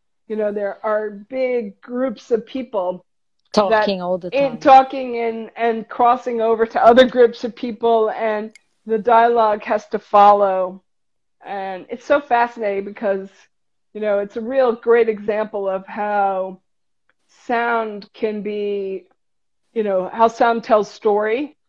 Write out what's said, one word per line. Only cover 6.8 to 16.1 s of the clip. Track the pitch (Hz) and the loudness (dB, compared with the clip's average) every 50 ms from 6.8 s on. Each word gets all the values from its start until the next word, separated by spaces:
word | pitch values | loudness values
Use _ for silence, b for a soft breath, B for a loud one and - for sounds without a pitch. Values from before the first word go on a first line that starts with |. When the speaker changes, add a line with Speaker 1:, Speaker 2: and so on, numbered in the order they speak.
| - | 6
Speaker 1:
other | 226 240 254 254 247 | 6 8 8 6 4
groups | - 254 240 233 233 - - | 4 4 4 4 2 -2 -8
of | 233 208 | -10 -8
people, | - - 240 214 - 233 233 233 226 220 214 | -8 -8 -10 -8 -4 0 0 2 2 0 -2
and | 160 - 226 220 214 214 220 220 - _ _ _ _ _ _ | -2 -4 -4 -4 -4 -4 -6 -10 -14 _ _ _ _ _ _
the | 220 220 220 | -6 -4 -2
dialogue | 190 240 226 226 233 240 240 233 220 214 214 220 - | 0 2 4 4 4 4 4 2 2 2 0 -2 -2
has | - 220 214 - - | -4 -4 -4 -4 -6
to | - 202 | -10 -10
follow. | - _ - 208 202 208 208 202 202 196 190 190 185 185 185 190 _ _ _ _ _ _ _ _ _ _ _ _ - | -8 _ 4 6 8 8 6 6 4 2 0 -2 -4 -4 -8 -14 _ _ _ _ _ _ _ _ _ _ _ _ -16
And | - 196 202 190 190 190 185 - - | -12 -10 -10 -8 -10 -10 -12 -12 -14
it's | - 233 - | -14 -14 -2
so | - 285 294 | 0 0 0
fascinating | 294 - 240 240 240 233 233 233 220 202 196 196 196 | 0 0 0 0 0 0 -4 -6 -4 -4 -4 -4 -6
because, | 202 208 - 233 202 196 196 190 196 - _ _ _ _ _ _ _ _ _ _ _ _ | -8 -12 -6 -4 -4 -4 -4 -6 -10 -18 _ _ _ _ _ _ _ _ _ _ _ _
you | 208 | -6
know, | 214 214 202 202 | -4 -2 -2 -2
it's | 202 202 - | -2 -4 -8
a | 240 | -10
real | 220 233 269 269 262 240 226 | -8 -2 0 2 2 2 0
great | 233 - 226 233 240 226 220 | 0 2 2 4 4 4 2
example | 214 202 208 226 208 214 220 214 - 208 196 190 | 0 -2 -4 -4 -2 -2 -4 -4 -6 -4 -4 -4
of | 190 190 190 | -4 -4 -6
how | - - 226 208 208 | -10 -10 -8 -6 -2